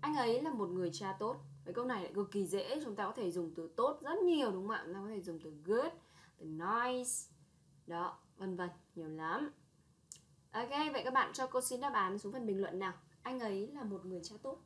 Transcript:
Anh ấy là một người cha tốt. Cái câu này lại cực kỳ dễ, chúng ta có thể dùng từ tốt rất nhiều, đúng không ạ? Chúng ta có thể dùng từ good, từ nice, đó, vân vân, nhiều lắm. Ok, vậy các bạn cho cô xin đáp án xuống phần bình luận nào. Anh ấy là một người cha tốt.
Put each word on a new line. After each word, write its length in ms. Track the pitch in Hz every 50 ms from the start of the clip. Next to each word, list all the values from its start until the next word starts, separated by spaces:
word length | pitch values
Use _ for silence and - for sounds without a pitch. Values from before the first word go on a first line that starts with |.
Anh 160 | - 302 302
ấy 260 | - 247 233 226 247 285
là 80 | 320
một 180 | 285 226 202 175
người 220 | 175 185 185 170 -
cha 240 | - 208 190 190 -
tốt. 180 | 208 226 254 - - - - - -
Cái 100 | - 180
câu 100 | 233 247
này 180 | 254 247 208 180
lại 100 | - -
cực 160 | 196 202 190
kỳ 160 | - 202 196
dễ, 340 | 170 180 196 - - 254 302 302
chúng 120 | 247 208
ta 100 | 196 208
có 60 | 190 226
thể 180 | - 226 180
dùng 240 | 165 180 170 165 160
từ 160 | - 165 165 -
tốt 220 | - 233 277 294 - -
rất 160 | - 330 403
nhiều, 320 | 403 349 339 302 269 220
đúng 180 | 196 185 190 202
không 80 | 226
ạ? 60 | - -
Chúng 100 | - 180
ta 60 | 196
có 80 | 196 208
thể 140 | 220 202 175
dùng 160 | 185 165 160 -
từ 80 | 160 156 147 151
good, 280 | 175 208 233 277 330 339 - - - - - - - _ _
từ 80 | -
nice, 640 | 156 156 156 165 190 214 233 240 254 254 254 247 247 - - - - - - - _ _ - - _ - - -
đó, 320 | - 170 170 175 - - - - - _
vân 200 | - 190 190 185
vân, 140 | 175 180 180 170 - - _ _
nhiều 140 | 180 160 160
lắm. 440 | 156 156 160 160 170 233 302 294 - - - _ _ _ _ _ _ _ _ _ - - - _ - - - _ -
Ok, 180 | 214 240 -
vậy 320 | 277 285 302 311 277 247 -
các 100 | 254 254
bạn 180 | 262 - - -
cho 140 | - 262
cô 140 | 254 - 254
xin 200 | 247 - 254 247
đáp 120 | 262 285 247
án 260 | 220 196 185 190 208
xuống 140 | - 202 214
phần 140 | 262 240
bình 140 | 220 196 190
luận 180 | 196 - 165 185
nào. 140 | 196 190 180 - - - - - -
Anh 180 | 247 262 254
ấy 300 | 240 214 196 196 202 247 285
là 100 | 285 254
một 220 | 214 196 185 -
người 140 | 185 185 175 165
cha 120 | - 214 214 -
tốt. 160 | 269 269 - -